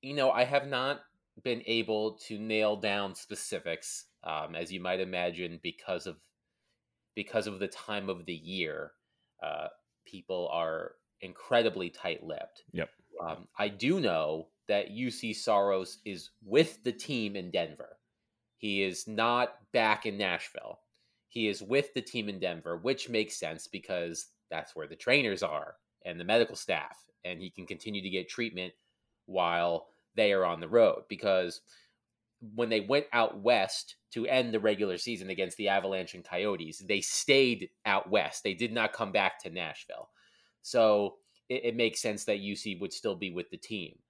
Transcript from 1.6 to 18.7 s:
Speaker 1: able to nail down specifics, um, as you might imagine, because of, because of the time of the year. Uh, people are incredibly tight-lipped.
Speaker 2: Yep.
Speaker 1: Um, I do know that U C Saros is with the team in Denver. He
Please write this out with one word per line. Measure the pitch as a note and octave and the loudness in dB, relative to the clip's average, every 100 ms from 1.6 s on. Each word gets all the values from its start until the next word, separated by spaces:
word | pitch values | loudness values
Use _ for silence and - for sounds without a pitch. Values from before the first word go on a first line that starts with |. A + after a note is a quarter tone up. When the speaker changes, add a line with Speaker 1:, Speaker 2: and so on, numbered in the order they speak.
| B2 | 0
Speaker 1:
able | A#2 A2 G#2+ A2 G#2+ - | 0 2 0 0 -4 -10
to | G#2+ | -8
nail | A2 A2 G#2+ G#2 | -2 2 2 2
down | G#2+ G2+ G2 | 0 0 -2
specifics, | F#2 - G#2 - F#2+ E2+ E2 - - - _ | -6 -12 -10 -6 -6 -4 -6 -6 -10 -12 _
um, | - D#2 D#2 E2 | -6 -6 -6 -6
as | E2+ | -6
you | F#2 | -4
might | F2+ F#2 | -2 -2
imagine, | F#2 F2+ F2 E2+ F2 E2 | 0 0 -2 -2 -8 -6
because | F2 - - F2+ F#2+ | -10 -10 -6 -6 -6
of, | D#2+ _ _ _ _ _ _ _ _ _ - | -14 _ _ _ _ _ _ _ _ _ -10
because | G2+ A2 G#2 | -2 -2 -2
of | G2 | -4
the | F#2+ | -6
time | - - G#2 G2 | -6 -6 -6 -4
of | F2+ E2+ | -6 -6
the | |
year. | E2 D#2+ F#2+ D#2+ D2+ D2 _ _ _ _ _ | -10 -6 -4 -4 -4 -10 _ _ _ _ _
Uh, | D#2+ D#2 D#2 - _ _ - | -8 -6 -8 -12 _ _ -20
people | F#2+ - F#2 F2 | -20 -6 -4 -2
are | E2 E2 D#2+ E2+ - _ _ | 0 -2 -2 -6 -12 _ _
incredibly | F#2+ F2 - A#2+ A2+ F#2+ F2 | -16 -14 0 4 4 0 -6
tight-lipped. | - F2+ E2 E2 D#2 - - _ | -6 -6 -6 -6 -8 -8 -14 _
Speaker 2:
Yep. | F2 D#2+ _ _ - | -6 -6 _ _ -10
Speaker 1:
Um, | E2+ D#2+ E2+ - | -8 -8 -12 -4
I | G#2 | -4
do | G2 A#2+ F#3 | -2 0 2
know | B2+ E2 D#2 D#2+ E2 _ _ | 2 2 2 -2 -6 _ _
that | G#2 G2+ | 0 0
U | G#2 B2+ | -4 -6
C | - A2+ | -4 -6
Saros | G#2 - G#2+ G2+ F#2+ F#2 - | -4 2 4 4 2 -2 -8
is | - F#2+ - _ | -10 -10 -12 _
with | G#2 A#2+ D#3+ - | 2 4 4 2
the | B2 | -6
team | A2+ - C3 G#2+ G2 | -6 -4 -2 -2 -4
in | F2+ | -2
Denver. | F2+ E2 D2 - - _ _ _ _ _ _ | -2 -2 -6 -16 -18 _ _ _ _ _ _
He | G#2+ | -2